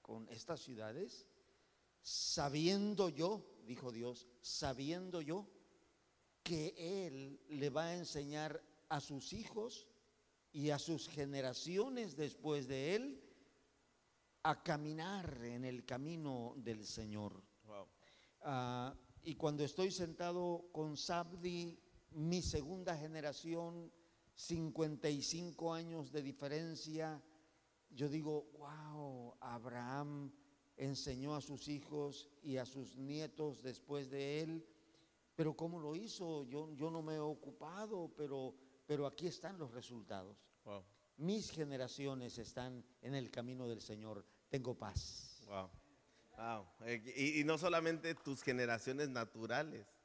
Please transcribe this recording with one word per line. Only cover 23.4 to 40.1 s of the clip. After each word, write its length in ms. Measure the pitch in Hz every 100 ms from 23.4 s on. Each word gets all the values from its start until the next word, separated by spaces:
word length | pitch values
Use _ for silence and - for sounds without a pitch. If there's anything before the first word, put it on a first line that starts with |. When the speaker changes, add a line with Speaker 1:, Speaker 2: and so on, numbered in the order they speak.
| 165 165 170 170 165 - - _ - -
Speaker 1:
cincuenta 760 | - 165 160 156 156 151 151
y 140 | 143
cinco 500 | - 165 175 143 165
años 380 | 165 165 165 135
de 100 | 147
diferencia, 1000 | 139 139 143 151 165 143 156 160 156 151 - - - _ _ _ _
yo 180 | 127 143
digo, 440 | 156 151 151 143 -
"Wow, 760 | 143 156 151 151 143 127 120 -
Abraham 880 | 127 120 120 120 123 135 147 143 139 - - _ _ -
enseñó 560 | 135 135 147 127 139 151
a 60 |
sus 280 | 135 139 -
hijos 600 | 147 - 147 143 127 - -
y 140 | 156 131
a 80 | 123
sus 320 | 139 123 127
nietos 680 | 135 151 156 - 151 120
después 460 | 127 113 - 143 131
de 320 | 139 139 147
él, 240 | 160 165 - - - - - _ _ -
pero 200 | 156 151
¿cómo 240 | 165 175
lo 160 | 147 165
hizo? 480 | 220 - 170 151 131
Yo, 240 | 143 156
yo 180 | 143 160
no 100 | 165
me 140 | 156 156
he 40 |
ocupado, 920 | 151 151 139 123 147 185 214 202 160 156
pero, 360 | 147 139 131 - - - -
pero 220 | 147 143
aquí 180 | - 170
están 300 | - 165 190
los 140 | 135
resultados". 680 | 117 - 120 98